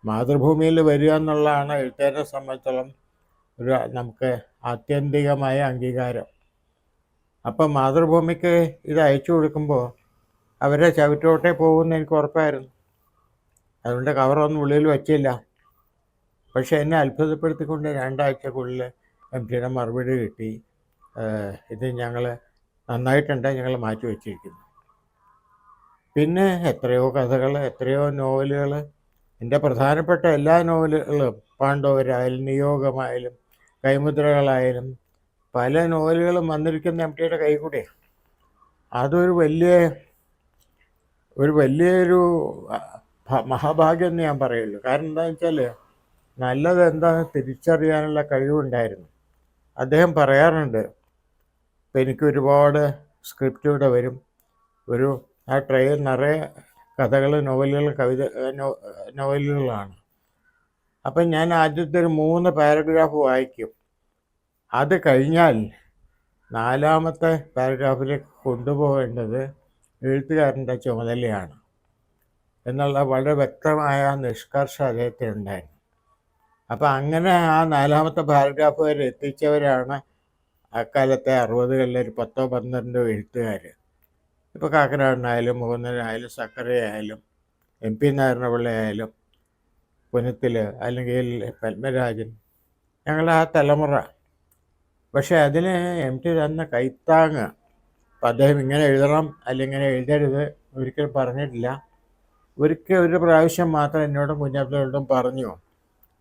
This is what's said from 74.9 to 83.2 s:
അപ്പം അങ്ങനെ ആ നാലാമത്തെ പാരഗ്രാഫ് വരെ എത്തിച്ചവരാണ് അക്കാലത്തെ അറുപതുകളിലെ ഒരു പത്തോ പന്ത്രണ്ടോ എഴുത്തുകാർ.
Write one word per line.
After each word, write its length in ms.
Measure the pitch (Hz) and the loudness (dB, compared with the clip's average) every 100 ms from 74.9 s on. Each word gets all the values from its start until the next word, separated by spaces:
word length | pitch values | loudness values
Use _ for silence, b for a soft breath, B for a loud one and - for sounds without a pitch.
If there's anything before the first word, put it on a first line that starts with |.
| 113 120 117 117 104 98 92 78 _ _ _ _ _ _ _ _ _ - | -2 -4 -4 -6 -6 -8 -10 -12 _ _ _ _ _ _ _ _ _ -12
അപ്പം 200 | 117 147 | -2 0
അങ്ങനെ 400 | 135 143 160 185 | 0 -2 0 2
ആ 340 | 180 165 156 | 2 4 2
നാലാമത്തെ 560 | 165 147 143 147 160 160 | 2 2 2 2 0 -2
പാരഗ്രാഫ് 600 | 147 143 139 139 151 147 | 2 4 4 2 2 2
വരെ 240 | 151 147 | 0 0
എത്തിച്ചവരാണ് 960 | 131 - 143 131 151 147 143 127 127 139 - _ _ _ _ _ _ | -2 -4 -8 -2 0 2 2 0 -2 -8 -12 _ _ _ _ _ _
അക്കാലത്തെ 600 | 113 113 139 131 131 131 131 | -8 -2 0 2 2 2 0
അറുപതുകളിലെ 640 | 113 120 123 131 127 123 | 2 0 0 0 0 -2
ഒരു 120 | 113 117 | -4 -6
പത്തോ 280 | 113 - 131 | -8 -4 -4
പന്ത്രണ്ടോ 540 | 123 127 127 120 123 120 | -4 -6 -8 -4 -2 -2
എഴുത്തുകാർ. 560 | 104 | -4